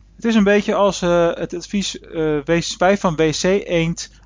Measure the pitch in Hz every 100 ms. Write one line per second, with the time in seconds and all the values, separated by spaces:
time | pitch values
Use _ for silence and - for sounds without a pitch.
0 | _ - 233 220 196 208 208 180 202 -
1 | 180 175 170 - 160 175 - 202 185 -
2 | - 165 156 151 139 170 - - 180 202
3 | 185 151 160 151 185 196 - 170 165 170
4 | - -